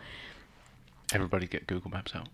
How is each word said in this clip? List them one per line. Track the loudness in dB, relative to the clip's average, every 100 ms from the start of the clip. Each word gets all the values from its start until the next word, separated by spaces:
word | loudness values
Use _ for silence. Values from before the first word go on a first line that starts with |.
| -12 -12 -12 -14 -18 -20 -20 -20 -20 -12 2
Everybody | 4 6 4 2
get | -2 0
Google | -2 0
Maps | -4 -2
out. | -6 -4